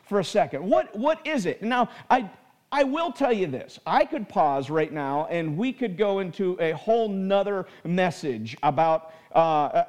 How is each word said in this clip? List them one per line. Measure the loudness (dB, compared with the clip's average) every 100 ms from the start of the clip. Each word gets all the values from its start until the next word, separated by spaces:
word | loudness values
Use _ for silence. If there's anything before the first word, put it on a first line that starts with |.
for | -4 -2
a |
second. | 0 2 0 -2 0
What, | 0 0 -2
what | 0 0
is | -2 -2 -2
it? | -2
Now, | -2 0 0 -4 0
I, | 2 0 -12 _ _ _
I | 0
will | 2 0 -4
tell | 0 0
you | 0 -2
this. | -4 -10 -12 0
I | 2
could | 2 -2 -4
pause | 0 2 2 0
right | 0 -2
now, | -2 -2 -2 -2
and | -2 -2 -2
we | -4
could | -2 -4 0
go | 0 0
into | -2 -2 -2 0
a | -2
whole | -2 0 2 0
nother | -2 0 2 2 -2 -6 -10
message | -4 0 0 -2 -6 -6 -8 -4
about, | 0 2 2 0 -4 -20 -2
uh, | 2 4 2 0 0